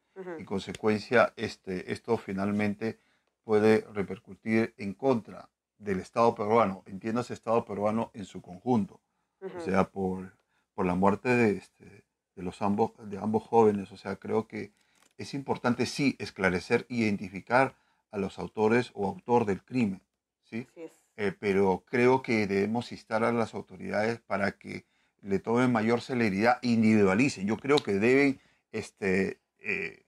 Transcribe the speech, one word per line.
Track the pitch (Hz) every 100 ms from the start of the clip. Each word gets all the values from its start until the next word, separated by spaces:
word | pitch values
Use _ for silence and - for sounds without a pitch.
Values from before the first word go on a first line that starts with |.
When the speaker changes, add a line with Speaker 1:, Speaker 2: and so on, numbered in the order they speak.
| _ -
Speaker 1:
Ujú. | 185
Speaker 2:
En | 240
consecuencia, | 202 98 - 98 110 107 - 120 107 -
este, | 107 - - 92 -
esto | 101 - 113
finalmente | - 98 101 104 104 101 113 107 _ _ _ _
puede | - 107 107 110 -
repercutir | 104 92 95 - 95 110 110 113 -
en | 101
contra | 95 135 117 101 87 - _ _ _
del | 104 95
Estado | 90 - 117
peruano, | 117 104 117 104 95 -
entiéndase | 98 113 117 120
Estado | 110 - 113 113
peruano | 101 104 110 -
en | -
su | 92 92
conjunto. | - 90 123 120 95 - _ _ _ _
Speaker 1:
Ujú. | - -
Speaker 2:
O |
sea, | 95 95 92
por, | 98 95 92 92 - _ _ _
por | - 92
la |
muerte | 92 101 101 127
de, | 120 113 92
este, | - _ 92 98 _ _ _
de | -
los | 90 -
ambos, | 104 101 110 -
de | 107 98
ambos | 107 107
jóvenes. | - 117 107 104 95
O | 98
sea, | 104 98
creo | 101 110 107
que | 110 104 _ _ _ _ -
es | 104
importante, | 143 135 - 123 120
sí, | 113 - 139 -
esclarecer, | 107 - 98 90 - 120 -
identificar | 120 110 101 95 95 - 120 131 - _ _ _
a | 104
los | 92 -
autores | 90 - 107 117 123
o | - 95
autor | 92 - 120
del | 107 90
crimen, | - 127 110 92 _ _ _ _
¿sí? | _ 113 123
Speaker 1:
Así | -
es. | - _ _ -
Speaker 2:
Eh, | 101 90
pero | 104 95 98 90 -
creo | 127 123 127
que | 127 113 101
debemos | 98 104 117 -
instar | 98 - 110
a | 117
las | 117 110
autoridades | 101 - 92 95 98 110 117
para | - 101 101
que | - 98 101 - _ _ _
le | 101 98
tomen | 117 120 127
mayor | 117 110 117
celeridad | - 123 113 95 113 123
e | 123
individualicen. | 113 110 110 98 95 139 98 98
Yo | 107
creo | 135 143
que | -
deben, | 98 110 135 139 135 _ _ _
este, | 110 - _ 101 92 92 - _ _
eh, | 107 87 92 -